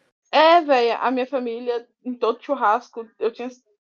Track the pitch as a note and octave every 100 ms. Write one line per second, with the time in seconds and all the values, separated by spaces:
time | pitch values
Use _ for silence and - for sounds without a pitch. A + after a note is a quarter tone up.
0 | _ _ _ C4 D#4+ F4 D4 C4 A#3 G#3+
1 | A#3+ B3+ B3+ C4+ B3 A3+ B3 A#3+ - _
2 | B3+ B3 A3 A#3 - C4+ A3 A3+ - -
3 | A3 - A3+ A#3 B3 B3 _ _ _